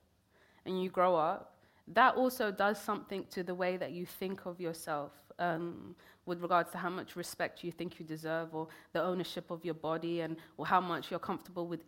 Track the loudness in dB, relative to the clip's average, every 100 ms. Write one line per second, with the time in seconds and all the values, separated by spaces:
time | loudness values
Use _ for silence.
0 | _ _ _ _ _ _ -4 -2 0 4
1 | 6 6 4 0 -6 -20 _ _ 2 8
2 | 8 8 4 4 0 4 2 2 -2 -4
3 | -4 -6 -4 -4 -4 0 0 0 -4 -6
4 | -8 -6 -6 -4 -8 -6 -4 -4 -4 -4
5 | -4 -10 -14 -2 0 0 -4 -8 -14 -18
6 | -20 -12 -8 -4 4 4 4 -2 -4 -4
7 | -6 -8 -8 -4 -4 -4 -8 -6 -6 -8
8 | -10 -8 -4 -4 -4 -6 -8 -10 -4 0
9 | 2 0 -2 -6 -8 -6 -6 -4 -2 -2
10 | -2 -2 -2 -6 -10 -8 4 4 4 -2
11 | -4 -4 -4 -6 -6 -6 -4 -6